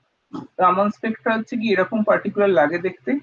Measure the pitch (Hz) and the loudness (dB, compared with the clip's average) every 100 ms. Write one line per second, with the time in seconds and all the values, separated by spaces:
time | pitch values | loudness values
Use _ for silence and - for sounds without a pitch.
0 | _ _ _ - 127 - 180 185 208 - | _ _ _ -14 -12 0 2 4 0 -2
1 | 226 220 233 226 220 233 214 185 185 226 | -8 -4 -4 -4 -4 -4 -2 0 0 0
2 | 214 180 - 202 202 170 147 175 180 - | 0 0 0 0 2 4 2 0 -4 -6
3 | - 277 | -4 -4